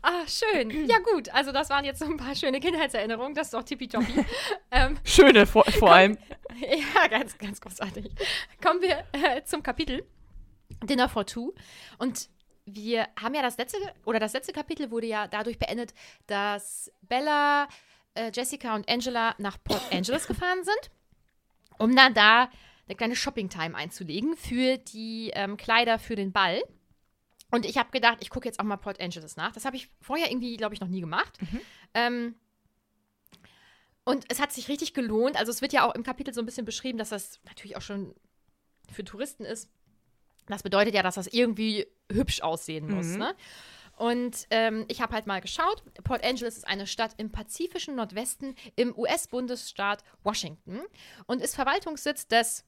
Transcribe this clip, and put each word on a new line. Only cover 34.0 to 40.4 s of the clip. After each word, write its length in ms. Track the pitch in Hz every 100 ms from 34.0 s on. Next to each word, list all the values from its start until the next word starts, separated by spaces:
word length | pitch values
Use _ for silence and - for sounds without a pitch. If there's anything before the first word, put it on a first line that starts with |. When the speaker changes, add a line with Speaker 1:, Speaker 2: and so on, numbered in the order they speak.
Speaker 1:
und 200 | - 269 -
es 120 | 247
hat 100 | 285
sich 160 | - 240
richtig 260 | 294 320
gelohnt. 420 | - 233 214 247 285
Also 140 | 220
es 80 | 233
wird 100 | 277
ja 160 | 285 240
auch 60 |
im 80 | -
Kapitel 300 | 240 254 269
so 60 | 233
ein 60 | 233
bisschen 180 | 247
beschrieben, 340 | 220 - 262 226
dass 120 | 208
das 300 | 208 - -
natürlich 320 | - - 202 -
auch 60 |
schon 320 | - 202 92 - _ _ _ _ _ _ _
für 120 | -
Touristen 400 | 190 202 285 -
ist. 260 | 220 220 - _ _ _ _ _ _ _